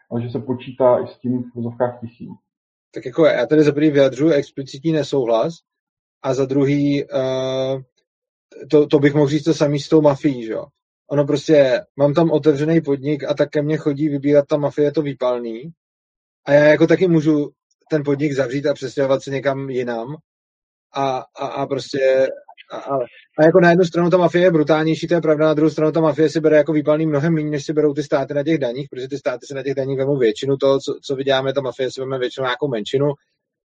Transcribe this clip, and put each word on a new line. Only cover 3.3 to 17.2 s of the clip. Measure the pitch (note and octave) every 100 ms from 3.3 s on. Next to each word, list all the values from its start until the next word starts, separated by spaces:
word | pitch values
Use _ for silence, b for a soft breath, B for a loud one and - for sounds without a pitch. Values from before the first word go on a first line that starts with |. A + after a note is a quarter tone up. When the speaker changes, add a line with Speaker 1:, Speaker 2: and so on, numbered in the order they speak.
| A2 A#2+
Speaker 2:
tady | D3+
za | D3
prvý | C#3+ D#3
vyjadřuji | C#3+ C3+ B2+ D#3+
explicitní | C#3+ - - C#3 C3+ D#3
nesouhlas | D#3 C#3 C#3+ A#2 A2+ C#3+ E3 _ _ _ _ _ _
a | C3+
za | B2+ C3+
druhý, | C#3 C#3 C#3+ C#3+ C#3+
eh, | - C3+ C3 C3 C3 C3 C3 C3+ C3 _ _ _ _ _ _ - -
to, | D3+ C#3+
to | D3+
bych | C#3+
mohl | D3 C#3+
říct | D3+
to | D3
samý | D3+ D3 C#3+
s | -
tou | D#3+
mafií, | D3+ C3+ D3+ B2+ A2+
že |
jo. | G#2+ - _ _ _ _
Ono | C#3+ C#3
prostě, | D3 - D3+ C3+ A#2 - -
mám | C#3+
tam | D3 E3
otevřený | D3+ D3 C#3 D3+ E3
podnik | D3+ C#3 C3+ D3
a | C3+
tak | D3 D3
ke | D3+
mně | D3 D#3
chodí | D#3 C#3 D#3
vybírat | C#3+ C#3 D3 C#3+
ta | D3+
mafie | C#3+ C#3+ D3
to | C#3+
výpalný | C#3+ B2+ B2+ B2 A#2+ A2+ D3+ - _ _ _ _ _ _ -
a |
já | C#3+
jako | D3+ D3+ D#3+
taky | E3 F3+
můžu | E3